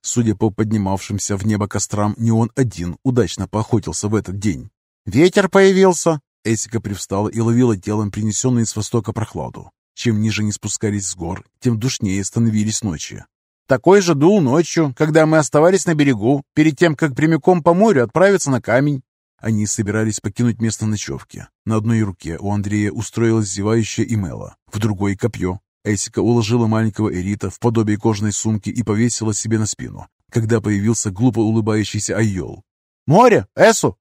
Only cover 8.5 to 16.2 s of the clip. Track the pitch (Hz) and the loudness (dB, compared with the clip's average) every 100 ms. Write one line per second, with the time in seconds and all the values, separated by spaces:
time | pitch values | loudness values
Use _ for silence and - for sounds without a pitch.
8.5 | 120 110 - 104 120 113 110 110 87 62 | 0 0 -4 -4 -4 -4 -6 -6 -8 -10
9.5 | - - _ _ - 120 107 110 104 107 | -12 -20 _ _ -4 -2 0 0 -2 -4
10.5 | 101 107 - 110 104 98 92 82 95 - | -4 -8 -4 -4 -4 -6 -8 -8 -10 -12
11.5 | _ 127 113 123 - 104 95 95 - 117 | _ -2 -2 -4 -4 -4 -2 -4 0 0
12.5 | 107 107 107 104 78 - - - _ _ | 2 -2 -2 -6 -6 -10 -16 -20 _ _
13.5 | _ _ 127 165 202 175 147 156 208 139 | _ _ 2 6 4 4 4 4 4 4
14.5 | 143 165 - 156 127 156 156 156 156 147 | 2 0 0 -2 0 2 4 4 4 2
15.5 | 151 165 190 180 156 139 117 | 4 4 4 0 2 2 2